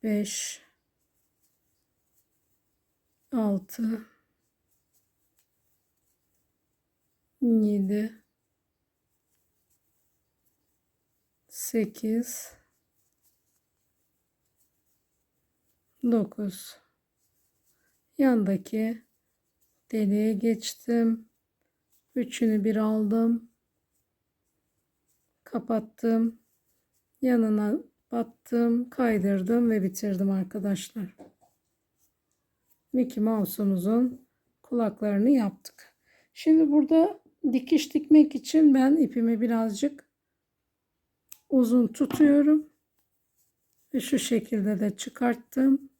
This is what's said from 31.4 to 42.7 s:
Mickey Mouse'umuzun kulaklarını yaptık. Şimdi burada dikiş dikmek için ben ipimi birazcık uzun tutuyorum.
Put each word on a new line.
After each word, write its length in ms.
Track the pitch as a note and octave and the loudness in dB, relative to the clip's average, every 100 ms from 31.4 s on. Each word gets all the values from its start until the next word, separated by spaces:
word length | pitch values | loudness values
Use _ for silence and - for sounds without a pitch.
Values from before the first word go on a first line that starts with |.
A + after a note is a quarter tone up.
| _ _ _ _ _ _ _ _ _ _ _ _ _ _ _ | _ _ _ _ _ _ _ _ _ _ _ _ _ _ _
Mickey 320 | B3+ B3+ - | -4 -4 -2
Mouse'umuzun 1040 | G#3+ A3 F#3+ - G3+ F#3+ F3+ A3+ B3+ B3 _ _ _ _ | -2 0 -4 -2 -2 -2 0 0 0 -4 _ _ _ _
kulaklarını 680 | - A#3+ A3 A3 G#3 G3+ A3+ | -8 -4 -4 -4 -2 0 2
yaptık. 640 | C#4 G#3 - - _ - _ _ _ _ | 2 2 -6 -20 _ -20 _ _ _ _
Şimdi 360 | - - D#4+ D#4 | -6 2 4 6
burada 500 | D4 D4+ D#4+ E4+ - _ _ C#4+ | 4 4 4 2 -2 _ _ -2
dikiş 420 | B3 - D#4 D4+ | -2 2 0 0
dikmek 400 | D#4 D4+ D4+ D4 | -4 6 6 6
için 400 | B3+ - D#4 D#4 | 2 -2 4 6
ben 220 | C4+ C4 D#4 | 6 4 4
ipimi 440 | C#4+ B3 A3+ A#3 | 2 0 0 0
birazcık 680 | A#3 A3+ A3+ G3+ C#4+ C#4+ _ _ _ _ _ _ _ _ _ _ _ _ _ - _ | 0 0 -2 -2 -4 -6 _ _ _ _ _ _ _ _ _ _ _ _ _ -20 _
uzun 400 | C4+ A#3+ B3 A3+ | 0 2 2 0
tutuyorum. 840 | - C#4+ - D4+ C#4+ D4 D4+ D4+ | -2 -4 4 4 6 6 2 0